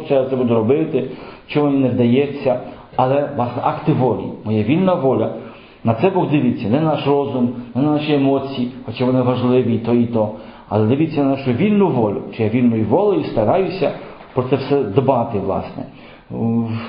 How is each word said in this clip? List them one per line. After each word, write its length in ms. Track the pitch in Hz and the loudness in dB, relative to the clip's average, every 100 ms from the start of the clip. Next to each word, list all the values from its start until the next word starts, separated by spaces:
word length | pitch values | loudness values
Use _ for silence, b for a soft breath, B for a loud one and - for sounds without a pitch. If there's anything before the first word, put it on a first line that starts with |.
| - | -2
що 80 | |
я 120 | 139 131 | 0 0
це 100 | 131 | 0
буду 200 | 120 113 | 0 2
робити, 500 | 107 147 160 131 - B B B - | 2 2 0 -2 -4 B B B -6
чого 220 | 151 147 | 0 0
мені 100 | 139 | 2
не 100 | 127 | 2
вдається. 720 | 107 117 127 143 - 131 123 B B B - | 2 4 4 2 -2 -2 -2 B B B -2
Але, 340 | 131 143 143 101 | 0 0 0 -4
власне, 260 | 123 - 147 | -4 -4 -4
акти 280 | 151 - | -2 0
волі, 300 | 123 123 101 - - 107 | 2 2 0 -4 -8 -2
моя 180 | 110 | 0
вільна 300 | 104 165 190 | 2 2 2
воля, 360 | 170 131 113 107 B B B B B | 2 2 2 0 B B B B B
на 100 | 117 | -2
це 160 | 113 190 | 0 2
Бог 200 | 185 135 | 2 0
дивиться, 400 | 147 123 - 98 | 2 2 0 0
не 120 | 135 | 0
на 100 | 160 | 2
наш 160 | 147 139 | 0 2
розум, 420 | 143 139 127 120 B B 123 | 0 0 0 -2 B B -2
не 60 | |
на 100 | 151 | 0
наші 220 | 151 151 | 0 0
емоції, 580 | 143 135 135 127 127 120 - - | 2 2 0 -2 -4 -6 -6 -10
хоча 200 | 117 127 | -2 0
вони 160 | 127 | 2
важливі, 540 | 120 123 123 127 117 113 | 2 2 2 4 2 0
і 20 | |
то, 160 | 117 | 2
і 120 | 120 113 | 2 2
то. 240 | 113 107 B B B - | 0 -2 B B B -2
Але 180 | 107 107 | 0 2
дивіться 360 | 139 160 147 | 2 0 0
на 60 | 139 | 0
нашу 220 | 135 131 | 0 0
вільну 360 | 113 208 208 185 | 0 2 4 4
волю, 320 | 127 107 98 - - | 2 0 -2 -6 -2
чи 60 | |
я 60 | 107 | 0
вільною 360 | 120 120 113 101 | 2 2 2 2
волею 380 | 147 208 185 | 2 2 0
стараюся 680 | - - 107 170 180 - - - B B - | 0 0 2 2 0 -2 -4 -4 B B -6
про 100 | 131 | -4
це 120 | 127 135 | 0 -2
все 280 | - 139 | 0 0
дбати, 560 | 110 98 120 117 113 101 | 0 0 2 0 0 -2
власне. 440 | 92 90 - - - B B B - 120 117 117 113 110 | -2 -4 -6 -10 -14 B B B -12 -4 0 0 -2 -4